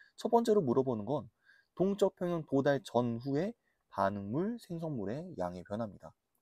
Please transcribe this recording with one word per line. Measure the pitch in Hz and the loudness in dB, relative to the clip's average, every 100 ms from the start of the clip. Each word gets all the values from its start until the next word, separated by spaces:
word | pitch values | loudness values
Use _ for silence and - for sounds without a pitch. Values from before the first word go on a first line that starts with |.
| - - | -20 -6
첫 | 226 | 2
번째로 | 233 233 208 | 4 4 4
물어보는 | 139 123 131 110 | 4 4 2 0
건 | 104 143 120 _ _ _ _ | -2 -4 -6 _ _ _ _
동적 | - 185 202 190 - | 0 0 2 2 2
평형 | 175 170 151 | -2 -2 0
도달 | 139 139 139 | 2 4 2
전후의 | - 117 123 117 135 139 196 - _ _ _ | 0 0 2 0 -2 -2 -2 -6 _ _ _
반응물, | - 98 101 101 131 202 240 | 0 0 0 -4 -2 -2 -4
생성물의 | - 165 165 131 98 135 185 113 | -8 -8 -4 -4 -4 -6 -8 -4
양의 | 90 90 | -4 -6
변화입니다. | 85 104 113 85 80 - _ _ | -8 -6 -6 -10 -18 -20 _ _